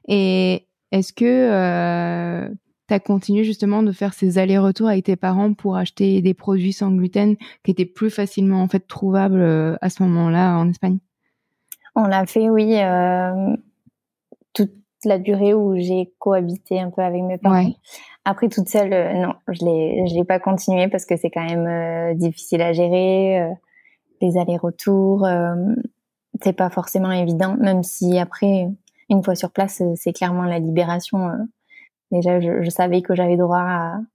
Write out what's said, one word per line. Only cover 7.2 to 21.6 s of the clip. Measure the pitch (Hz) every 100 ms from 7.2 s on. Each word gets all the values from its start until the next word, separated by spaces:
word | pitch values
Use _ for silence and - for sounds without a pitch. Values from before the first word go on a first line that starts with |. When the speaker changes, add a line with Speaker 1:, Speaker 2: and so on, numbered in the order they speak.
| 208 208 - -
Speaker 1:
qui | -
étaient | 185 180
plus | - 214
facilement, | 208 202 - 196 190
en | 185
fait, | 190 -
trouvables, | - 190 190 196 185
euh, | 170 160 160 165
à | 185
ce | -
moment-là | 185 170 170 170 185 170
en | 175
Espagne ? | 175 190 185 - _ _ _ _ _ _ - _ 233
Speaker 2:
On | 202
l'a | 190 185
fait, | 220 220
oui, | 220 214 220
euh, | 190 180 180 180 185 185 196 - - _ _ _ _ _ _ - _
toute | - 202 - _ _ 214
la | 190
durée | 202 196 202
où | 214 202 185
j'ai | 180 185 180 _
cohabité | 196 190 175 190 - 185
un | 180
peu | 180
avec | 180 180
mes | 185 185
parents. | 196 185
Speaker 1:
Ouais. | 185 - _ - - - 196
Speaker 2:
Après, | 196 233
toute | - 180
seule, | 214 196
euh, | 185 175
non, | 180 175 - -
je | 170
l'ai, | 170 160 160 180 180
je | 170
l'ai |
pas | 175 185
continué | 190 190 - 185 190
parce | 196 -
que | 170
c'est | 165
quand | 165 165
même, | 170